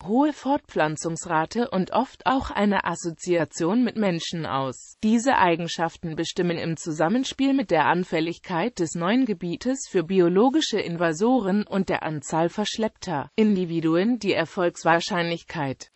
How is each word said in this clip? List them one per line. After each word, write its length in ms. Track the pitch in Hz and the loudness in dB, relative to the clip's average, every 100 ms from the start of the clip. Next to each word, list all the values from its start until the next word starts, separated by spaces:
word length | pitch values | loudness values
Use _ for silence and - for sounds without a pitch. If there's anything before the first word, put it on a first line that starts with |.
hohe 280 | 165 240 302 | -2 2 2
Fortpflanzungsrate 1400 | - 262 294 - 185 156 156 170 165 175 160 160 226 240 | 0 -2 -2 -2 0 0 0 -6 -6 -2 -2 0 -2 -2
und 220 | 190 - | 0 0
oft 360 | - 262 - - | 0 -2 -4 0
auch 260 | 262 - | 0 -2
eine 320 | - 208 202 | 0 2 2
Assoziation 960 | - 170 170 160 180 170 147 - 165 240 | -2 -4 -8 -8 -2 0 0 -2 0 2
mit 140 | 233 220 | 0 0
Menschen 500 | 202 165 - 170 151 | 0 0 -4 -6 -4
aus. 520 | 135 135 - - - | -4 -4 -8 -16 -4
Diese 340 | 214 226 262 - | 2 2 4 4
Eigenschaften 800 | 180 165 170 - 165 - 165 | 4 2 -2 -2 -4 -4 -8
bestimmen 420 | 156 165 - 175 165 | -6 -4 0 0 0
im 200 | 151 160 | -4 -4
Zusammenspiel 800 | 175 156 165 247 269 - 269 | -6 -2 2 2 -2 0 0
mit 160 | 277 196 | 2 2
der 160 | 160 139 | 2 4
Anfälligkeit 960 | 170 180 165 165 - - 170 233 - | 2 0 -2 -2 -6 -4 -2 -2 -2
des 140 | 165 | -4
neuen 300 | 170 175 247 | -2 0 2
Gebietes 640 | 247 185 175 - 247 262 - | 0 -2 -4 -4 -4 -4 -2
für 140 | 185 | -2
biologische 760 | 165 190 170 185 254 311 - 196 | 2 4 4 6 4 4 0 -2
Invasoren 840 | - 170 170 156 233 262 190 208 | -4 -2 -2 2 2 2 2 0
und 260 | - 196 - | 0 -2 -2
der 140 | - | -2
Anzahl 480 | - 151 - 160 170 | -2 -6 -4 0 0
verschleppter 800 | - 208 - 220 _ 185 147 131 | -2 -6 -2 -4 _ -6 -6 -4
Individuen 840 | - 214 190 170 165 160 170 214 240 | 0 2 2 0 0 2 2 2 0
die 160 | 196 | 0
Erfolgswahrscheinlichkeit, 1600 | 147 160 202 175 - 165 165 - 180 170 170 - 165 139 127 - | -2 -2 0 -2 0 2 2 2 -2 -2 -4 -8 -6 -6 -6 -10